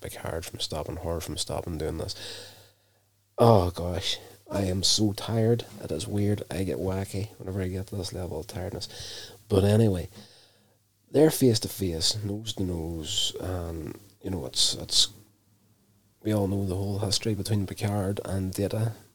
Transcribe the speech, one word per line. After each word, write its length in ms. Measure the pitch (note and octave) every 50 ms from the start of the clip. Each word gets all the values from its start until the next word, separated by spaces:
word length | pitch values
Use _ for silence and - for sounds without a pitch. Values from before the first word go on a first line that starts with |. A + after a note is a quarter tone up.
Picard 440 | - - - - - - - E2 E2+
from 160 | - - -
stopping 360 | - - - D#2 - - D#2
her 240 | D#2+ E2+ E2 E2+ E2
from 160 | - - D2+
stopping 420 | - - - D2+ - - F2 E2+ D2+
doing 200 | D#2 D#2 D#2 E2
this. 160 | F2+ - - - - - - - - - - - - - _ _ _ _ _ _ _ _ _ _ _ _ -
Oh 340 | - A#2+ A#2 A2+ G2 F2 F2
gosh, 480 | E2+ - E2+ F2 F2 D#2+ - - - - - - - - _ -
I 120 | - G2+ G2
am 200 | F#2+ F#2 F#2+ F2+
so 300 | - - - A2 G#2 G2
tired. 520 | - - - A2 A#2 A2 A2+ A#2+ A#2 - - - - -
It 80 | -
is 160 | D#2 D2+ -
weird. 380 | - G2+ G2+ G#2 G#2 G2+ F2+ - -
I 140 | - F2+ F#2+
get 140 | F#2 C2+ B1
wacky 500 | F2 F#2+ F#2 F#2+ G2 - - G2 G#2 - - -
whenever 220 | - F#2 F#2 G2
I 80 | F#2 F#2
get 200 | F#2 F#2 G2 -
to 80 | G#2
this 160 | G2+ F2 - -
level 280 | E2 F2 E2+ - D#2
of 60 | -
tiredness. 420 | - - - F2 - - - - - - - - - - - - - - - - -
But 160 | G2+ F#2+ F#2+
anyway, 440 | G2+ G#2 A2 A#2 G#2+ F#2 F2 D#2+ - - - - - - - - _ _ _ _ _ _ _ _ _ _ _ _ _
they're 200 | - C3+ D#3 D#3+
face 280 | - - C3+ B2+ A2 A2
to 80 | - G2
face, 480 | - - G2 F2+ E2 D#2+ D#2+ - - G#2+ G#2
nose 280 | G2+ G2+ G#2+ A2+ A2 -
to 80 | - F#2+
nose, 720 | F2 F2 E2 D#2+ E2 E2+ E2 D2+ D2 - - - - - -
and 580 | E2+ F2+ F#2 F2+ E2+ E2 E2 E2 D#2 - - - - - - _ -
you 80 | -
know, 160 | F#2+ E2+ C2+
it's, 280 | B1+ - - - - -
it's, 340 | - - - - - - - - - - _ _ _ _ _ _ _ _ _ _ _ _ _ _ _ _ _ _ _ -
we 100 | G#2+ G#2+
all 160 | G#2 G2+ F#2
know 160 | G2 G2 G2
the 120 | F#2 F2+
whole 240 | F#2+ G2 G2+ G2+ G2
history 340 | G#2+ G2 - - - A2+ G#2
between 320 | F#2+ F#2+ - A2 G2+ G2
Picard 540 | - G2+ - - G2+ G2+ G#2 F#2+ G2 G2+ - -
and 280 | - F#2+ F#2+ F#2+ F#2 F#2
Data, 400 | - G2+ F#2 - G#2+ A2 A2+ A2 - - - _